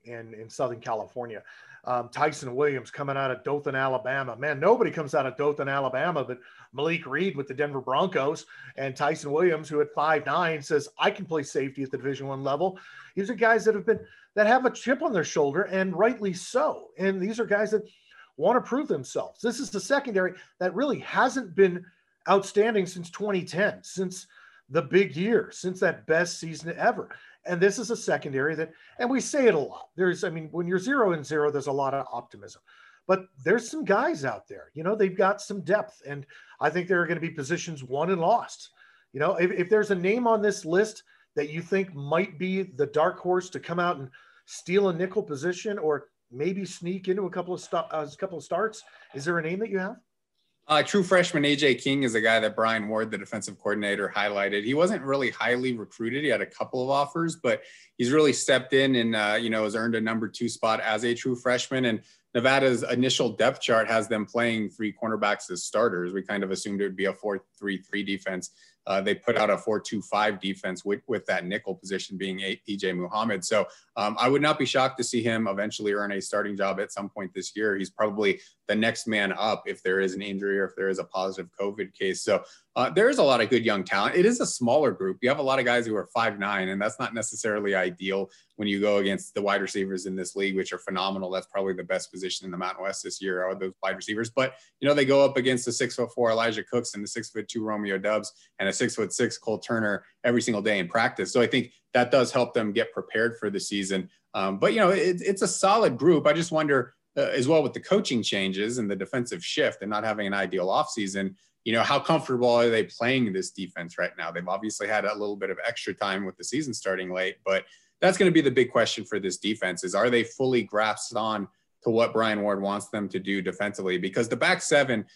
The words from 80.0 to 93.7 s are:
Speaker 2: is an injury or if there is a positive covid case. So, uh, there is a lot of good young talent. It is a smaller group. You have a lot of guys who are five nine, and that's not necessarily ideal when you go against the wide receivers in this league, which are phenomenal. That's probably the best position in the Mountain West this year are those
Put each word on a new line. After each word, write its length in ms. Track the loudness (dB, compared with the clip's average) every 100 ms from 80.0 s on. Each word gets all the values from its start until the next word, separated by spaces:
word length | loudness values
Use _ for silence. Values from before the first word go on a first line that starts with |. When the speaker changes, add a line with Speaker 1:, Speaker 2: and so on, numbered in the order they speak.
Speaker 2:
is 140 | 0
an 80 | -2
injury 360 | -6 -4 -2 0
or 60 |
if 120 | -2 -2
there 120 | -2
is 100 | -2
a 60 |
positive 460 | -4 -4 -4 -4 -10 -6
covid 320 | -6 -4 -8
case. 300 | -4 -4 -2
So, 200 | 0 0 0 -14 _ -2
uh, 120 | 0
there 220 | 4 4
is 80 | 6
a 40 |
lot 180 | 6 6
of 100 | 4
good 140 | 4
young 180 | 4 0
talent. 320 | 0 0 2
It 100 | 4
is 160 | 4 4
a 60 | 0
smaller 460 | 0 2 4 4
group. 260 | 2 -2 0
You 80 | 0
have 120 | 2
a 20 |
lot 160 | 2 2
of 60 |
guys 220 | 2 2 2
who 80 | -2
are 100 | -2
five 320 | 0 0 0
nine, 320 | -2 0 0
and 100 | 0
that's 180 | -2 -2
not 140 | -4
necessarily 600 | -4 -6 -4 -2 0 0
ideal 560 | 2 0 -2 -2 -2 -4 -8 _ -4
when 120 | -2
you 120 | 2
go 180 | 2 4
against 360 | 2 -2 -4
the 80 | -4
wide 200 | 0 0
receivers 440 | -2 -2 -2 -4 -6
in 80 |
this 220 | -6 -6 -4
league, 180 | -2
which 180 | 0 -2
are 60 | -6
phenomenal. 520 | -6 -2 -2 -2 -4
That's 160 | -4 -4
probably 260 | -4 -2
the 120 | -4
best 280 | -4 -4 -4
position 320 | -8 -6 -6
in 60 | -8
the 80 | -6
Mountain 240 | -6 -4
West 200 | -6 -6
this 180 | -8 -6
year 240 | -4 -2
are 100 | -2
those 180 | -2 -6